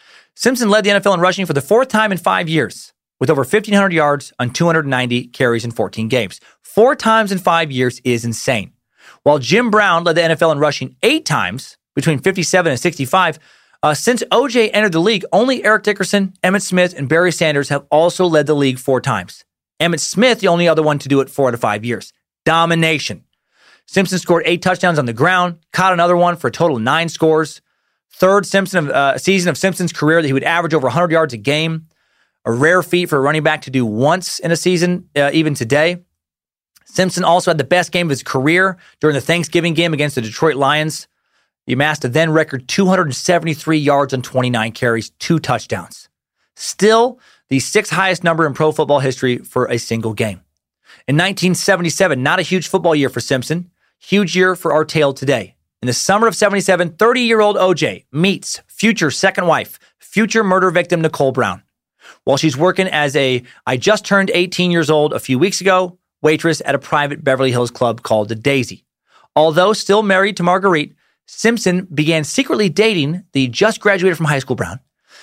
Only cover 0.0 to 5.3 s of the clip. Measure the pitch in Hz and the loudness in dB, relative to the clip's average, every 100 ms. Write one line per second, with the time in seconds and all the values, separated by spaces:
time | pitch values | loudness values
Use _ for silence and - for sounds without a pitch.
0 | _ - _ - 240 254 220 214 202 202 | _ -20 _ -4 -2 0 2 2 2 2
1 | 202 180 180 190 175 139 - 226 262 214 | 2 2 0 0 -2 -2 2 2 2 0
2 | 214 185 - 185 170 160 107 - - _ | 0 -2 -2 -2 0 -2 -2 -6 -20 _
3 | _ - - 143 127 214 208 202 196 165 | _ -4 0 0 0 -2 2 2 2 2
4 | 147 143 - - 123 - 170 160 143 127 | 0 0 -6 -6 -4 0 0 0 0 -2
5 | 123 123 120 | -2 -4 -4